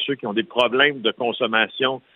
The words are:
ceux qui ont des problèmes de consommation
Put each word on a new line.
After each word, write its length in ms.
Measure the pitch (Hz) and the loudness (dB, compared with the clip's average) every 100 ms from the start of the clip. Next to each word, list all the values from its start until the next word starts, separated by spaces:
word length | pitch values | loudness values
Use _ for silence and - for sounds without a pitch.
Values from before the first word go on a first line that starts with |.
| - | -2
ceux 100 | 139 | -4
qui 100 | 117 | -2
ont 80 | |
des 100 | 104 | -4
problèmes 580 | 107 117 120 127 147 139 | -2 0 2 4 2 2
de 100 | 107 | -4
consommation 920 | - 120 107 117 113 104 - 131 131 - | -2 -4 -2 0 2 0 0 -2 -2 -12